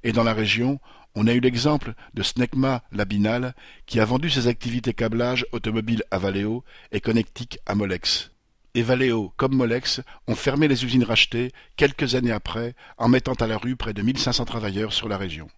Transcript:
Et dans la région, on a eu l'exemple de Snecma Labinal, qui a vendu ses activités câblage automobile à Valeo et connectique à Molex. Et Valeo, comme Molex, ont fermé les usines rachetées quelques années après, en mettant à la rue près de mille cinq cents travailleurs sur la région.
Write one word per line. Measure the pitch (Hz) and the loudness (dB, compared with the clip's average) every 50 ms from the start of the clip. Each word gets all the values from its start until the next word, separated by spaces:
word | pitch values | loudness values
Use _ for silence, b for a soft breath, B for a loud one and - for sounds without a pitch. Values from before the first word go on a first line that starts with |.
| - | -2
Et | 120 | 0
dans | 110 117 113 | 2 2 2
la | 117 110 | 2 2
région, | 110 110 101 92 110 120 127 143 139 B B B B B B _ | 0 0 0 0 0 0 0 0 -2 B B B B B B _
on | 101 107 | 0 2
a | 113 120 | 4 4
eu | 123 | 4
l'exemple | 120 127 123 117 120 151 151 143 - - 107 B B B B | 4 2 2 2 2 2 2 2 -2 -4 -10 B B B B
de | - | -4
Snecma | - - - 123 123 117 - 131 131 135 131 120 - _ | -4 -4 0 -2 -2 0 0 0 0 0 0 -2 -6 _
Labinal, | - 101 104 95 104 101 104 107 113 123 127 127 123 B B B B B B - | -4 -4 -4 -2 0 2 2 2 2 0 -4 -6 -8 B B B B B B -4
qui | - 117 | 2 2
a | 110 | 2
vendu | 107 123 127 - 123 | 4 2 0 2 2
ses | - 135 117 123 | 0 2 2 2
activités | 117 - - 120 117 123 113 123 110 | 0 0 -4 -4 -4 -2 -2 -2 -2
câblage | - 120 113 110 117 120 123 127 123 123 - | -2 -2 -2 0 0 0 0 0 -2 -4 -4
automobile | - 117 95 113 110 113 107 110 117 107 101 - | -6 -6 -4 -2 -2 -2 0 0 0 -2 0 -2
à | - 95 | -2 -2
Valeo | 87 98 95 98 101 107 113 123 B B B B B B | -2 0 -2 -2 -2 -2 -4 -6 B B B B B B
et | - 104 | -6 -4
connectique | - - 113 113 107 - - - 127 - - - - | -2 2 0 0 0 -2 -6 -12 -12 -12 -12 -14 -6
à | - 101 | -2 -2
Molex. | 101 104 95 92 90 - - - - - - _ _ _ _ _ _ _ _ _ | 0 0 -2 -4 -4 -2 -2 -2 -2 -4 -8 _ _ _ _ _ _ _ _ _
Et | 120 117 | -2 0
Valeo, | 113 127 127 131 131 117 113 104 90 - - | 2 2 2 2 2 2 0 -2 -4 -2 -2
comme | 135 135 135 | 0 2 2
Molex, | 131 127 117 113 127 127 - - - - B B B B - | 2 2 2 0 -2 -2 -4 -4 -4 -6 B B B B -6
ont | 113 | -6
fermé | - - 143 131 143 156 151 | -2 0 0 2 4 4 4
les | 139 117 123 | 4 2 0
usines | 123 120 131 120 | 2 4 4 4
rachetées | 107 117 110 - - - 117 123 127 B B B B B | 4 4 2 2 2 0 -4 -4 -4 B B B B B
quelques | - 147 143 135 - 151 127 117 | 2 2 2 2 0 -2 0 0
années | 131 123 120 113 | 0 0 0 -2
après, | 104 - - 87 113 117 120 123 B B B B B | -2 -6 -6 -6 -6 -6 -6 -10 B B B B B
en | 120 117 | 4 6
mettant | 123 127 - 139 131 | 6 6 4 0 -2
à | - 117 110 | 0 0 0
la | 110 107 | 0 -2
rue | - 123 131 123 | -2 -4 -4 -4
près | - 110 107 | -6 -8 -4
de | 101 101 | -2 0
mille | 117 131 135 | 0 0 0
cinq | - 135 120 | -2 -2 0
cents | - 123 | -2 -2
travailleurs | - - 117 107 104 95 98 110 107 98 | -2 -4 -4 -4 -2 -2 -2 -2 -2 -2
sur | - - 107 | -4 -2 -2
la | 104 95 | -4 -4
région. | 98 90 80 78 78 76 - | -4 -6 -8 -10 -12 -14 -18